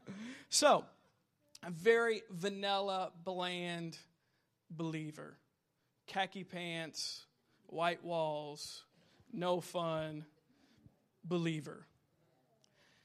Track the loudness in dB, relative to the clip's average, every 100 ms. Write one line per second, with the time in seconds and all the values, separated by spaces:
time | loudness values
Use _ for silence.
0 | -16 -12 -12 -14 -2 6 8 8 6 -12
1 | _ _ _ _ _ -14 -10 4 6 8
2 | 6 0 -4 -4 -4 -2 0 0 0 -2
3 | -4 -6 -6 -2 -2 -2 -4 -4 -6 -10
4 | -16 _ _ _ _ _ -12 -6 -4 -4
5 | -6 -10 -14 -16 _ _ _ _ _ _
6 | -4 -2 0 -4 -10 -8 -4 -4 -6 -6
7 | -8 -8 -16 _ _ _ -10 0 2 2
8 | 0 0 0 -2 -6 -10 -12 -12 -18 _
9 | _ -20 -12 -2 2 2 0 -2 0 0
10 | -2 -6 -12 _ _ _ _ _ -20 -20
11 | _ _ -2 0 2 0 -4 -12 -16 _
12 | _ _ _ _ _ _ _ _ -20 _